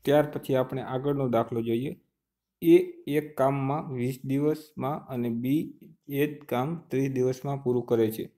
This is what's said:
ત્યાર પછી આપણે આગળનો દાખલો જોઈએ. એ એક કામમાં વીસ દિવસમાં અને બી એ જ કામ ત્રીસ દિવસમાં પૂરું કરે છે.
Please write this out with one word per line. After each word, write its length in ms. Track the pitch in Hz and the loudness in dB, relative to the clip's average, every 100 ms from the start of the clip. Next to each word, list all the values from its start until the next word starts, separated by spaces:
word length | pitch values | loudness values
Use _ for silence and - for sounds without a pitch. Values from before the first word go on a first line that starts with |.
| - | 4
ત્યાર 260 | 147 147 | 4 4
પછી 240 | 147 - 131 | -2 -2 0
આપણે 260 | 131 135 | 0 -4
આગળનો 460 | 113 131 139 143 135 | -6 -4 -2 -2 2
દાખલો 340 | 117 117 117 | 2 0 -4
જોઈએ. 400 | 113 117 139 180 _ _ _ _ _ _ | -2 -2 -2 -10 _ _ _ _ _ _
એ 140 | 170 175 180 - - | 6 8 6 -8 -2
એક 300 | 147 151 - | -2 -2 0
કામમાં 560 | 135 139 135 147 165 | 2 2 -2 -2 -4
વીસ 260 | 127 123 131 | -4 -4 -4
દિવસમાં 840 | 135 139 147 156 - - 127 156 - | -2 0 2 0 -6 -6 -4 -4 -6
અને 220 | 127 120 | -4 -2
બી 440 | 117 123 151 - - - - - | -2 0 -2 -2 -12 -20 -20 -8
એ 200 | 143 143 | -2 -2
જ 120 | 143 | -4
કામ 440 | - 123 135 165 - | -6 -4 -2 -6 -4
ત્રીસ 220 | 131 135 | -2 0
દિવસમાં 520 | 127 127 127 139 139 | 0 0 0 -4 -4
પૂરું 220 | 135 123 120 | 0 0 2
કરે 260 | 117 110 | 2 2
છે. 200 | 107 - | 0 -10